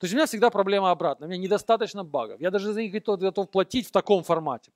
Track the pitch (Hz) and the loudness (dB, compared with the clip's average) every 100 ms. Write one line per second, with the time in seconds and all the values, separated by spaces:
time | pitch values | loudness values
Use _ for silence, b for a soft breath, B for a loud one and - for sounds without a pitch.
0 | 175 240 320 214 226 202 190 202 190 175 | -4 0 0 4 2 4 2 2 2 2
1 | 170 139 151 180 185 202 - 226 214 202 | 0 -4 -8 -6 -2 -2 2 0 0 -6
2 | 170 143 110 104 170 196 202 214 226 202 | -6 -4 -4 -4 -2 -2 -2 -4 -4 -6
3 | - 196 190 190 185 190 185 254 208 196 | -4 -2 0 -2 -2 0 0 -2 0 0
4 | - 196 160 165 156 120 _ | 4 2 4 0 0 -6 _